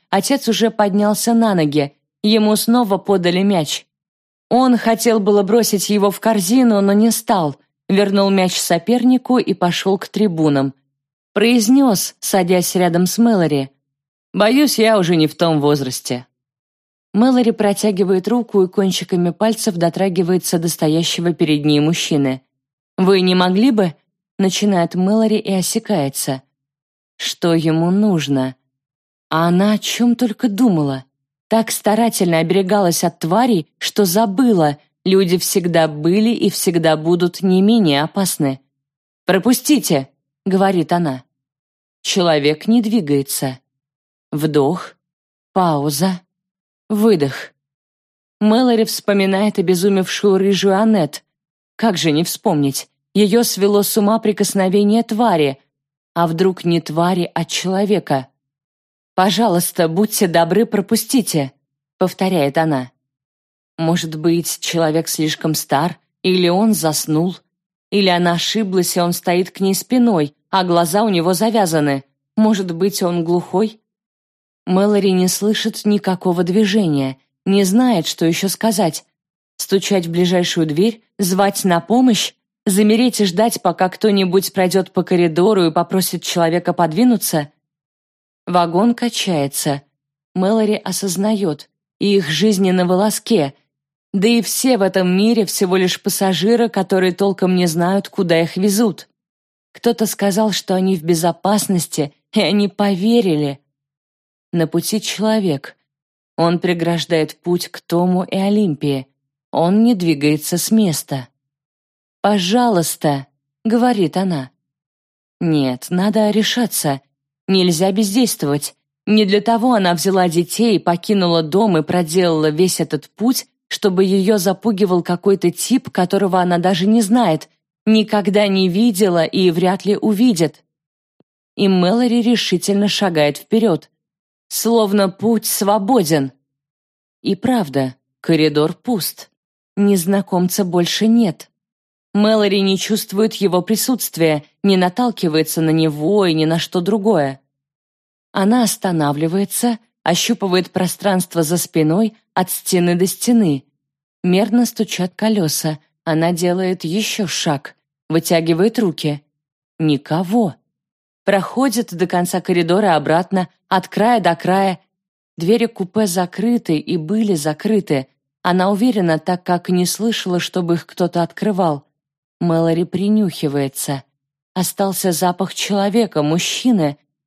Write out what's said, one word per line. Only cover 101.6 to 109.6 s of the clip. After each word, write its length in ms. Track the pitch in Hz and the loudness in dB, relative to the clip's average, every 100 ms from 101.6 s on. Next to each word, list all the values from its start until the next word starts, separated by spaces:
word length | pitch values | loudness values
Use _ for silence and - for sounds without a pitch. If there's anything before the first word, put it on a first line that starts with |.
| - 180 - - 143 - _ | 0 -2 -2 -6 -6 -10 _
и 80 | 220 | -2
они 280 | 165 202 202 | 0 0 -2
поверили. 920 | - 202 185 214 233 196 151 147 139 _ _ _ _ _ _ _ _ _ | -2 -2 0 2 2 2 0 -2 -6 _ _ _ _ _ _ _ _ _
На 140 | 170 160 | -4 -2
пути 340 | 170 - 214 | -2 -4 -4
человек. 760 | - - 214 220 190 139 - - _ _ _ _ _ - | -6 -4 -2 0 0 -4 -8 -20 _ _ _ _ _ -2
Он 220 | 170 175 | 0 0
преграждает 800 | 180 170 170 170 147 165 156 - | -2 -2 -2 -4 -2 -2 -2 -6
путь 280 | 175 175 - | -4 -4 -4
к 120 | - | -14
Тому 420 | - 170 180 180 | -4 -2 0 0
и 140 | 185 190 | -2 -2
Олимпии. 680 | 196 208 202 143 147 135 131 _ _ _ _ | 0 0 0 -2 -4 -4 -8 _ _ _ _
Он 320 | - | -2